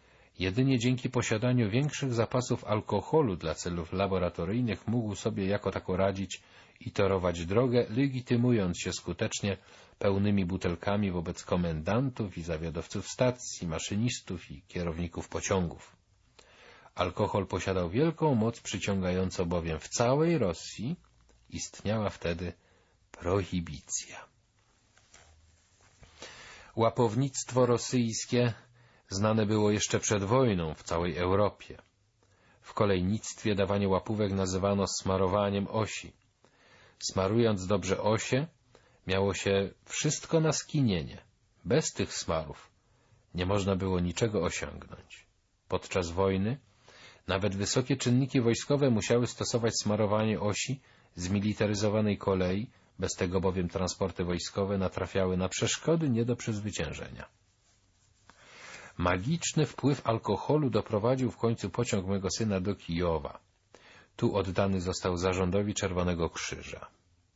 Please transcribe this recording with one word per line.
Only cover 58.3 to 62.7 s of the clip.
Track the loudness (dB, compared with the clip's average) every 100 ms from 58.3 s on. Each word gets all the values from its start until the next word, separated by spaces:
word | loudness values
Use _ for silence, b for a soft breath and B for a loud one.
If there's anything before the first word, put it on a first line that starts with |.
| B B B B B B -2
Magiczny | 2 2 0 -2 0 0 0
wpływ | 2 0 0 0
alkoholu | 0 0 -2 2 2 2
doprowadził | 0 0 2 2 2 0
w | 0
końcu | -2 0 -4
pociąg | -2 0 0 0
mego | -2 -2 0
syna | 0 0
do | 0